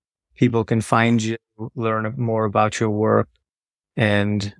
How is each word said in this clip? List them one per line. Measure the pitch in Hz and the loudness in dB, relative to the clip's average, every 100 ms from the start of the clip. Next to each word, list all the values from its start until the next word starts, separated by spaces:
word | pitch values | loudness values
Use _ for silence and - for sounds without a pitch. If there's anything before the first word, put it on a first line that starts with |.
| _ _ _ - | _ _ _ 0
people | 123 117 | 2 2
can | 104 113 | 0 -2
find | - 117 117 117 | 2 2 4 2
you, | 110 117 _ - 113 | 0 -6 _ -14 -12
learn | 120 113 110 110 131 | -6 -4 -2 -4 -4
more | 117 110 | -2 -2
about | 110 107 107 - | 0 0 0 0
your | 110 | -2
work, | 104 110 107 - _ _ _ _ _ _ - | 0 2 2 0 _ _ _ _ _ _ -2
and | 107 101 101 104 101 | 2 2 0 -2 -6